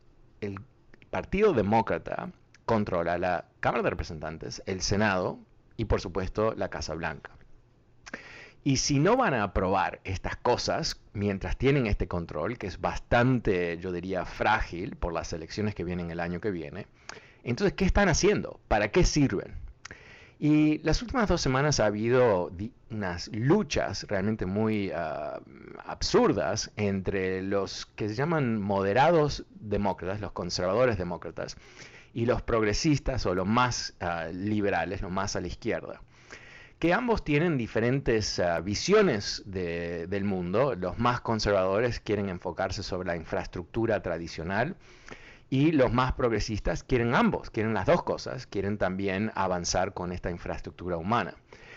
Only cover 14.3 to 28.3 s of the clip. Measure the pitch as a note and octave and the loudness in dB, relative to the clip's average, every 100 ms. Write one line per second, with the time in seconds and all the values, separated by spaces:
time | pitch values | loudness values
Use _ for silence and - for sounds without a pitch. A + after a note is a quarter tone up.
14.3 | - A2+ A2 - E2+ - - F2 E2 D2+ | -2 2 2 0 -6 -8 -6 -4 -4 -6
15.3 | E2+ E2 - G#2+ G2+ F2 F2+ E2+ E2+ E2+ | -8 -8 -4 -4 -4 -4 -4 -4 -4 -4
16.3 | F2 A2 F2 D2 D#2 - - - - - | -4 -4 -6 -8 -12 -14 -18 -20 -20 -20
17.3 | - B2+ A#2+ G3+ - F#3 - G3 D3 F#3+ | -12 -6 -2 -2 0 2 4 4 4 2
18.3 | E3 - - - A2 G#2 F3+ D#3+ D3+ C3+ | 2 -2 -8 -2 0 2 4 4 4 2
19.3 | F#2 - - - - - - - - - | 2 -6 -10 -14 -16 -20 -20 -20 -20 -20
20.3 | - D3 D3+ D3+ D3+ D#3+ D#3 A#3 C4 G#3 | -2 4 6 4 2 2 0 0 0 2
21.3 | F3 C#3+ C3 D3 B2 G#2+ G#2 A2+ B2+ B2 | 2 2 2 4 4 4 2 4 6 6
22.3 | F#2 F2 F2+ G#2+ - - A2 F#2+ F2 - | 6 2 -4 -10 -10 -12 -6 -4 -4 -6
23.3 | G#2+ B2+ G#3 G3+ - - G2+ - G2 G2+ | 0 4 4 4 0 0 -2 -2 0 0
24.3 | A2 F#2 G2+ A2 G#2+ F#2+ D#2 D#2+ C#2+ D2+ | 0 0 0 2 2 -2 -2 -4 -4 -6
25.3 | B1+ - C2+ - - - - - G3+ A#3+ | -8 -12 -20 -18 -16 -12 -8 0 4 4
26.3 | G2+ D2+ A2 - - G2+ G2 F#2+ F#2+ F#2 | 4 0 -2 -4 -2 0 0 0 -2 0
27.3 | F#2 F#2+ G2 F#2+ - - - G#2+ A2 D3+ | -2 -2 -2 -2 -6 -12 -6 -4 -2 0